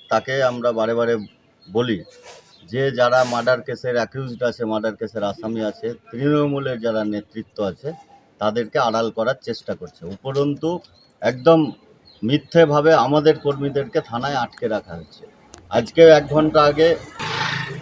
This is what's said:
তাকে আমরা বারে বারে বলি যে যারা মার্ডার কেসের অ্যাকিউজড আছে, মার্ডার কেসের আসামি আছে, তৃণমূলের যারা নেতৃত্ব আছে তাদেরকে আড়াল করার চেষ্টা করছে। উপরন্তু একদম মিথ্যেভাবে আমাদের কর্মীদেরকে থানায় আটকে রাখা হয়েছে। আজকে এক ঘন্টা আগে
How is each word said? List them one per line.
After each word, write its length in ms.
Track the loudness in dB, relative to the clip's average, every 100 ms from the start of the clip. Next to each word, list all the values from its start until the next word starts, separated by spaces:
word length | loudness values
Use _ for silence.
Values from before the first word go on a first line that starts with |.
| -2
তাকে 340 | -2 -2 -2
আমরা 280 | -2 0 -2
বারে 220 | -2 -2
বারে 240 | 0 0 -2 -4 _ _ _ -8
বলি 320 | -4 -2 -4 -8 -20 -20 -20 _ _ -10
যে 220 | -4 -2
যারা 320 | 2 2 4
মার্ডার 380 | 2 0 0 0
কেসের 340 | -2 -8 -4 -2
অ্যাকিউজড 480 | -4 -6 -10 -6
আছে, 220 | -6 -4 -4
মার্ডার 300 | -4 -4 -6
কেসের 280 | -10 -6
আসামি 400 | -6 -6 -8 -6
আছে, 300 | -6 -6 -10 -10 _
তৃণমূলের 680 | -4 0 0 0 -4 -6 -6
যারা 240 | -4 -2 -4
নেতৃত্ব 580 | -6 -10 -14 -12 -6
আছে 280 | -6 -6 -12 -14 -18 -20 _ -6
তাদেরকে 400 | -4 -4 -4 -2
আড়াল 320 | 0 0 -2
করার 240 | -2 -4 -4
চেষ্টা 340 | -6 -10 -10 -12
করছে। 300 | -12 -16 -16
উপরন্তু 720 | -12 -6 -2 -2 -2 -6 -6 -10 _ _ -6
একদম 500 | -4 0 4 4 4 -4 _ _ _ _
মিথ্যেভাবে 680 | -2 -2 2 4 4 4 4
আমাদের 460 | 4 4 2 4 2
কর্মীদেরকে 640 | 0 -4 -2 -4 -4 -4
থানায় 340 | -4 -6 -4 -4
আটকে 320 | -6 -6 -4
রাখা 280 | -4 -6 -14
হয়েছে। 300 | -16 -20 -20 _ _ -20 -6
আজকে 320 | -4 0 8
এক 260 | 10 8 6
ঘন্টা 340 | 0 2 4
আগে 340 | 4 4 2 2 -6 -12 -8 -6 -6 -6 -8 -12